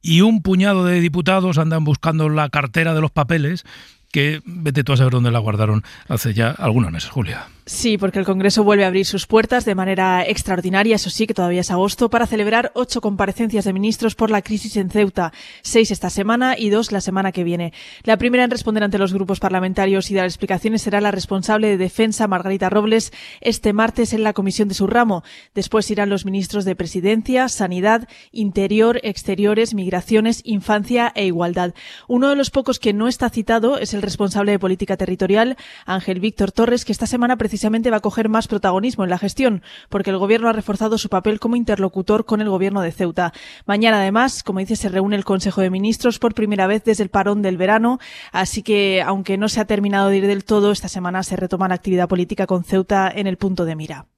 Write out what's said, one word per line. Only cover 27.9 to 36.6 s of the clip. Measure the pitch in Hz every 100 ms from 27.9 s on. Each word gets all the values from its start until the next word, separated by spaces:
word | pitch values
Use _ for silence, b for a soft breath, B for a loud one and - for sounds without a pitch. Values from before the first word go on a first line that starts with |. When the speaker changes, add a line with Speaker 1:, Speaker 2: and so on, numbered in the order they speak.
| 226 240 B B
Speaker 2:
Interior, | - 208 185 196 214 226 240
Exteriores, | 220 196 - 190 208 214 226
Migraciones, | 220 185 180 - 220 226 226
Infancia | - 208 185 208 202 240 233 -
e | 196
Igualdad. | 165 175 175 180 175 B B B
Uno | 247 277
de | 285
los | 277
pocos | 277 254 247
que | 226
no | 202 226
está | 240 247
citado | 226 208 226 226 277
es | 214
el | 208
responsable | 202 160 202 202 202
de | 202
Política | 185 185 202 190
Territorial, | 185 180 190 202 233 262 B B B
Ángel | 185 185 185
Víctor | 208 - 196
Torres, | -